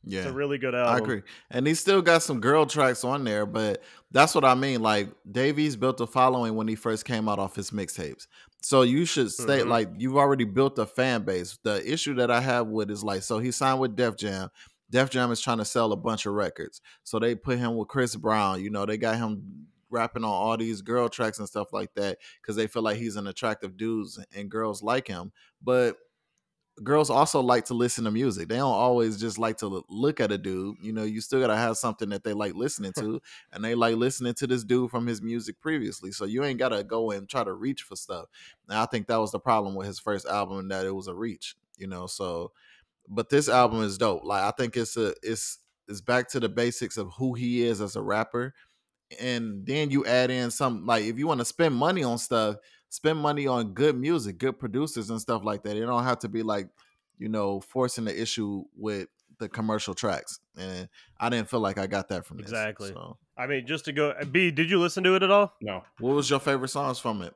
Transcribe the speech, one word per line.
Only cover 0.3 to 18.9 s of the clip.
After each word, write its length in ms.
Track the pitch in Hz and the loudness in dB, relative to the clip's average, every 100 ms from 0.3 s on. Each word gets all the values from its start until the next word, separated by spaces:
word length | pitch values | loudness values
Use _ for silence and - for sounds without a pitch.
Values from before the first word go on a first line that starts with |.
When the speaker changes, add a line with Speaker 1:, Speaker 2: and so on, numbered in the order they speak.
Speaker 2:
really 240 | 131 143 143 | -4 -4 -2
good 160 | 127 | -2
Speaker 1:
I 40 | 123 120 | 2 4
Speaker 2:
album. 100 | 120 | 2
Speaker 1:
agree. 180 | 110 107 - - _ | 2 -4 -6 -20 _
And 160 | 123 139 | 0 2
he 60 | |
still 260 | 160 - 196 | 2 4 6
got 220 | 170 165 | 8 6
some 160 | - 127 | 4 2
girl 260 | 117 151 | 6 6
tracks 380 | 147 151 131 123 | 6 4 4 4
on 220 | 123 143 | 0 0
there, 200 | 123 104 | 0 0
but 380 | 104 110 107 95 - - _ | 0 0 0 0 -6 -20 _
that's 220 | 131 156 | 6 6
what 120 | 170 | 8
I 100 | 135 | 6
mean. 260 | 127 139 123 | 6 4 2
Like, 280 | 110 104 101 - - | 4 2 0 -8 -6
Dave 300 | 113 135 147 | 0 2 2
East 200 | 151 117 | 0 2
built 200 | 131 127 | 0 0
a 80 | 117 | -2
following 480 | 131 127 127 113 | 4 4 4 0
when 140 | 110 110 | 0 -2
he 60 | |
first 280 | 110 117 107 | -2 -2 -2
came 240 | - 113 110 | -2 -2 0
out 100 | 101 | 0
off 180 | 95 | -2
his 160 | - 95 | -4 -6
mixtapes. 560 | 104 90 - 78 - - - - _ | -6 -6 -6 -8 -10 -18 -20 -20 _
So 220 | - 135 | 2 4
you 200 | 123 139 | 6 4
should 240 | 170 151 120 | 2 0 0
stay, 280 | - 120 139 | 0 0 2
Speaker 2:
Mm-hmm. 100 | 117 | 4
Speaker 1:
like, 200 | 117 101 104 | 2 0 -2
you've 180 | 127 | 0
already 300 | 139 143 135 | 4 4 4
built 340 | 110 101 135 135 | 2 2 2 2
a 60 | |
fan 380 | 107 - 127 120 | -2 0 2 2
base. 340 | 98 92 87 - | 0 -4 -4 -4
The 180 | 110 101 - | -2 -2 -2
issue 240 | 160 147 | -2 -2
that 160 | 127 120 | 2 4
I 80 | 120 | 4
have 280 | 131 123 113 | 4 0 0
with 220 | 107 104 | -2 -2
is, 140 | 101 | -4
like, 200 | 107 98 | -2 -4
so 160 | - 110 | -2 -2
he 120 | 123 | -2
signed 280 | 117 135 131 | 0 2 2
with 140 | 131 104 | 0 2
Def 180 | 120 | 0
Jam. 340 | 101 104 95 92 _ - _ _ | 0 -4 -4 -6 _ -20 _ _
Def 200 | 127 135 | 2 2
Jam 220 | 127 123 | 2 0
is 100 | 117 | 0
trying 160 | - 117 | -2 -2
to 60 | |
sell 260 | 104 123 113 | 0 2 2
a 60 | 101 | 2
bunch 280 | 117 110 | -2 -2
of 80 | 104 | -2
records. 480 | 104 92 - - - - - | -2 -2 -4 -12 -12 -20 -20
So 160 | - 110 | -6 0
they 160 | 117 | 0
put 240 | 113 - 123 | 0 -2 0
him 160 | 120 | 0
with 140 | 117 104 | -2 -2
Chris 260 | 135 123 | 0 0
Brown. 480 | 104 110 107 98 95 | 0 2 2 2 0
You 60 | 101 | -4
know, 160 | 104 | -2
they 120 | 101 | -2